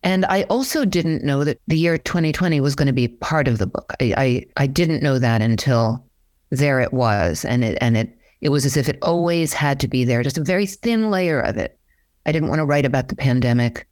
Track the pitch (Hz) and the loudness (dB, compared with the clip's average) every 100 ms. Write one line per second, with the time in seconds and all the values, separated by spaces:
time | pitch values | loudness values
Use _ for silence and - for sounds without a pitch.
0 | 185 185 180 190 - 233 262 320 240 175 | 0 0 2 0 0 -2 -2 0 0 0
1 | 165 156 143 139 147 - - 160 170 165 | 0 -2 0 0 0 -4 -2 0 2 0
2 | - 175 160 151 185 151 139 135 139 127 | -2 -2 0 0 0 2 0 2 0 2
3 | 120 - - 160 135 113 95 - - - | -2 -4 -2 0 2 0 -2 -4 -8 -4
4 | 123 - 131 123 - - 139 139 170 151 | 0 2 2 0 -4 -2 0 2 0 0
5 | 143 131 120 113 110 113 - 120 113 123 | 0 0 2 2 2 0 2 2 2 -2
6 | - _ _ _ _ 135 147 135 127 127 | -8 _ _ _ _ -2 0 2 0 0
7 | 120 101 85 78 - 123 113 - 120 113 | 0 2 0 -2 -2 0 0 0 2 2
8 | 113 _ _ _ 151 143 135 143 131 - | 0 _ _ _ -2 0 2 0 -2 -2
9 | 170 170 170 170 160 - 147 139 131 127 | -2 0 0 0 -2 -2 -2 0 -2 0
10 | 123 120 123 139 151 185 196 - 233 233 | 0 0 -2 -4 -2 0 -2 -4 -2 0
11 | 220 196 180 147 - - - _ _ _ | 0 0 0 0 -2 -4 -6 _ _ _
12 | _ _ - 156 156 156 147 147 139 131 | _ _ -4 -2 0 0 0 0 2 0
13 | 131 - 131 127 123 120 120 - - | -2 -2 0 2 2 2 0 -4 -18